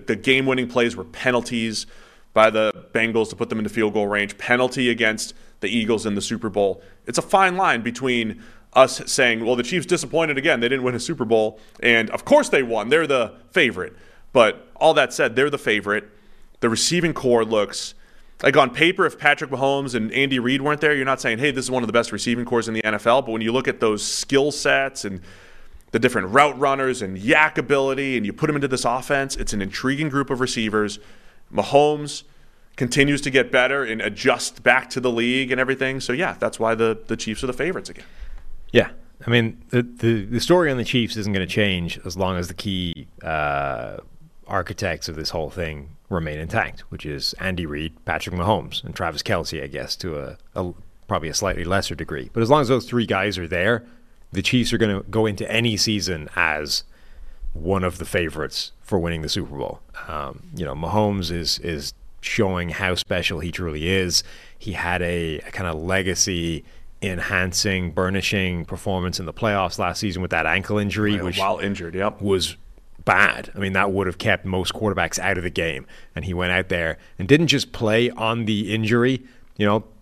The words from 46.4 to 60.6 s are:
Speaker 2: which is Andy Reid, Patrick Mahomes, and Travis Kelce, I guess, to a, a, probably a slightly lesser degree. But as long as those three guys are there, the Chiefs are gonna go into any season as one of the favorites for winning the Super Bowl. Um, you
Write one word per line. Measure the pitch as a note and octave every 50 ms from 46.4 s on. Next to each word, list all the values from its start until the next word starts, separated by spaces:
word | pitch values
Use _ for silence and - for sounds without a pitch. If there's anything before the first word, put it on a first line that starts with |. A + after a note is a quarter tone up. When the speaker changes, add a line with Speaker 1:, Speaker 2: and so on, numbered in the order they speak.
| D#2+ D#2 - A2+ F#2 - - - - -
Speaker 2:
which | - - -
is | D2+ D2 C2+ - - - -
Andy | F2 F#2+ F#2 F2 F2
Reid, | D2 D2 D2 D#2 D#2+ - - -
Patrick | - E2 D#2 - - F2
Mahomes, | F2+ F2 G2+ G#2+ F2 - - - - -
and | E2+ E2+
Travis | - F#2 E2 D2+ D2 -
Kelce, | - G#2 F2 D#2 - F2 D2+ C#2
I | C#2+
guess, | C2+ C#2 - - - -
to | - F2+ D#2 D2
a, | C#2 C2 - - - - -
a, | G#2 F#2 F2 E2+ - - - - - - -
probably | G2+ F2 D2+ D#2+
a | D2+
slightly | - G#2 F#2+ - - E2+
lesser | E2+ F#2+ G2 F2+ - F#2
degree. | E2+ E2 - D#2+ C#2 B1 -
But | - A2+ A2+
as | A2+
long | C#3+ D3+
as | C#3 A2
those | C3+ A#2+ -
three | - A#2+ A#2+ A2
guys | - G#2 F#2+ F#2+ G#2+ F#2 F#2
are | F2 D#2
there, | F2+ F2 F2+ G#2+ A#2+ A2+ A#2+ - - - - - - - - -
the | - F#2+
Chiefs | F#2+ - - B2 A2+ -
are | A#2 A2
gonna | A2+ G#2 G2 G2 G#2 G#2
go | F#2+ A2 A2
into | A2 G2+ A2 A2+ -
any | G#2+ A2+ A#2 A#2 A2 G2
season | - A2+ G#2+ G2+ E2+ F#2 F2+ D#2 D2 C#2+ -
as | F2+ F2 D#2+ D2+ D2+ D2+ C#2+ - - - - - - - - - - - - - - - - -
one | D#2 D#2 F2 G2 F#2+ F#2
of | F2+ F2 F2+
the | E2
favorites | - - F#2+ E2+ D#2 D2 D#2 D2 C#2 - - - - - - -
for | - G#2+ F#2
winning | E2+ E2+ E2+ D#2+ D#2
the | D2+
Super | - G2+ D2+ B1+ D2 C#2
Bowl. | B1 - - - - - - - - -
Um, | D#2+ D2 C#2+ C2+ C2+ - - - D#3
you | -